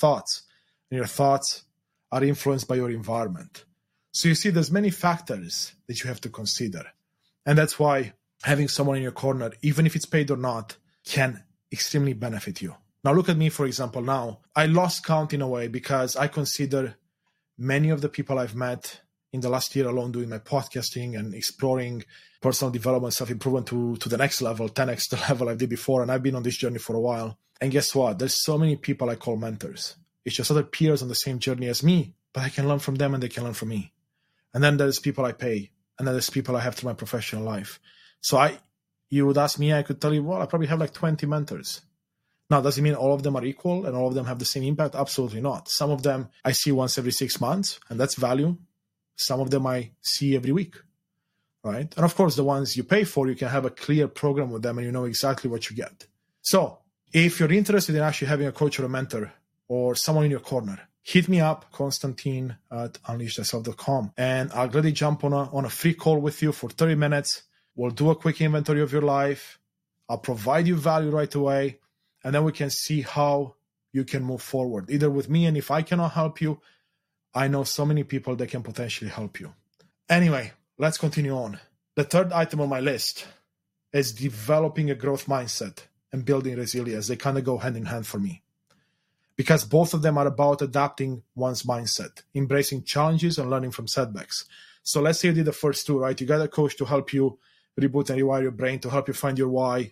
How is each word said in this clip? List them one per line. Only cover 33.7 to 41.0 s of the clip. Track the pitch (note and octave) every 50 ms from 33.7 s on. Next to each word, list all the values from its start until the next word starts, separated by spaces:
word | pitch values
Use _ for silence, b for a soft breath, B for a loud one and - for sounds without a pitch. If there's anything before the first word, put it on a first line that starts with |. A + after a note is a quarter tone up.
| A2+ G#2 F#2+ - _ _ _ _ _ _ _ _ _ _ _ _ -
And | B2 C#3+
then | D3 D3+
there's | C#3 C#3+ C#3 C3+ -
people | - C#3+ C3+ - C3
I | A#2+ A2
pay, | - - B2 A2+ G#2 G2+ - _ _ _ _ _ -
and | C3
then | C3+ B2+
there's | B2+ A2 -
people | - C#3 B2+ - B2+
I | A#2+
have | A#2 B2 A#2+
through | - - B2+
my | A2+
professional | - A#2 - - A#2 A2 - - G#2+ A2
life. | A2 G#2+ G2+ G2 - - - b b b b b b b b
So | - - -
I, | C3+ C#3+ E3+ - - _ _ _ _ _ _ _ _ _ _
you | C#3 C#3+ C#3
would | C#3 C#3 C#3+
ask | C#3+ C#3+ - -
me, | D3 D3 D3+
I | D3 D3
could | - D3 D3
tell | - D3+ D3+
you, | D3+ C#3+
well, | D#3 F#3 F#3 -
I |
probably | - - E3 D#3+ C#3
have, | E3 D#3+
like, | D#3+ D3 -
twenty | -